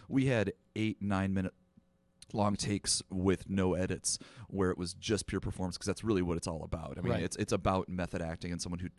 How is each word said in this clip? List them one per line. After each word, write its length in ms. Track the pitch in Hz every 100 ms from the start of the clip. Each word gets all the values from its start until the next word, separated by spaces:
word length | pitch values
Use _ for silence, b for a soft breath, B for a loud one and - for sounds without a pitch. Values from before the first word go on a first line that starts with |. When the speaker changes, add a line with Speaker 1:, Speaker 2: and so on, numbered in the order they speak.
| B
Speaker 1:
we 180 | 135 135
had 280 | 117 98 - _
eight, 280 | 107 110 -
nine 320 | 101 95 95
minute 180 | 95 92 - _ - _ _ _ - -
long 240 | 117 104 101
takes 460 | - 101 - - -
with 380 | 92 95 90 -
no 240 | 95 92
edits 440 | 85 92 92 - - B B 104
where 220 | 98 92
it 80 | 87
was 160 | 87
just 320 | 92 - 101 -
pure 140 | 95
performance, 360 | 92 85 92 -
'cause 80 | 101
that's 160 | 90
really 200 | 110 98
what 140 | 87 82
it's 100 | 98
all 160 | 78
about. 320 | 82 85 76 67
I 40 |
mean, 100 | 87
Speaker 2:
Right. 100 | -
Speaker 1:
it's, 140 | 85 -
it's 160 | 104
about 360 | 101 101 95 -
method 340 | 90 87 90
acting 280 | 82 85 87
and 100 | 85
someone 180 | 90 87
who, 80 | 90